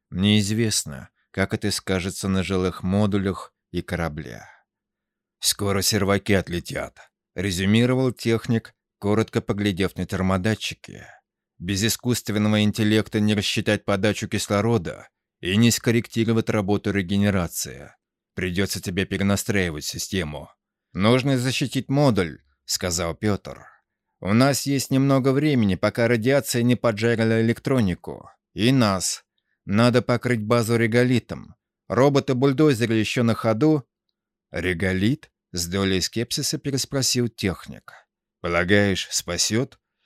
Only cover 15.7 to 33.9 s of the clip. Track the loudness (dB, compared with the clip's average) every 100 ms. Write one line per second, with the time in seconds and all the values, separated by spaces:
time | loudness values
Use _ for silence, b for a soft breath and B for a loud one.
15.7 | 2 2 0 0 -2 0 0 0 -2 0
16.7 | 0 0 -2 0 2 2 2 -2 -6 -10
17.7 | -10 -18 _ _ _ _ -6 -4 0 -2
18.7 | -2 -6 -4 -4 -2 0 0 0 -2 -2
19.7 | -4 -10 -10 -6 -4 -4 -10 -16 _ _
20.7 | _ _ 0 2 4 2 0 -2 -2 -4
21.7 | -4 -2 2 4 4 0 -6 _ _ -8
22.7 | -4 -4 -2 -4 -2 -2 -2 -6 -18 -20
23.7 | _ _ _ _ -10 0 2 2 2 -2
24.7 | -4 0 0 2 2 2 2 2 2 2
25.7 | 2 -2 0 0 2 2 0 0 0 0
26.7 | 2 0 0 0 2 2 2 2 0 0
27.7 | 0 0 -2 -8 -14 -18 _ _ -2 2
28.7 | 4 2 0 -4 -8 _ _ _ _ -2
29.7 | 2 4 4 2 -2 0 -2 2 0 2
30.7 | 2 2 2 2 2 -2 -14 -14 -20 _
31.7 | _ -4 4 4 4 0 2 2 4 4
32.7 | 4 0 0 0 0 0 2 0 2 4
33.7 | 2 -2